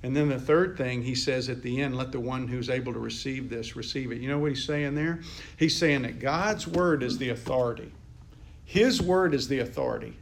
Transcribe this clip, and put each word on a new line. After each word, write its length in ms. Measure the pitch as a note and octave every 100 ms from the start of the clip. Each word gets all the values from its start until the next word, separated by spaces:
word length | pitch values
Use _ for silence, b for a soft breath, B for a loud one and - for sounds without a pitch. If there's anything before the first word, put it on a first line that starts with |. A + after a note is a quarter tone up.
And 120 | B2+ C#3
then 120 | D3
the 100 | C3
third 380 | C3 D#3 F#3 F#3
thing 260 | B2+ B2
he 120 | A#2+
says 340 | B2+ - B2+ B2
at 140 | B2
the 180 | B2 B2+
end, 160 | C#3 B2+
"Let 160 | B2+
the 80 | C3
one 280 | A#2+ B2+ B2
who's 200 | B2+ B2
able 240 | C3 B2
to 60 | A2+
receive 500 | A2+ - C3+ C3+ A2
this, 280 | A#2 A2+ B2
receive 360 | A#2+ C#3 B2+
it." 60 | A#2
You 100 | C#3+
know 100 | C#3+
what 120 | D3
he's 140 | C3+
saying 300 | - D3 C#3+
there? 260 | D3 D#3+ E3+ B B B B
He's 200 | D#3 -
saying 260 | E3+ C#3
that 160 | A#2+ B2+
God's 480 | C3 D#3+ G#3 G#3 E3+
word 360 | E3 F3+ D3
is 160 | B2 B2
the 120 | C3
authority. 640 | A2+ - C3 B2 A#2 - - - - - B B B
His 360 | - F#3+ B3 -
word 340 | F3+ F#3 F3+
is 140 | C#3 C3
the 120 | C3+
authority. 560 | A#2 C#3 B2+ A#2 A2+ -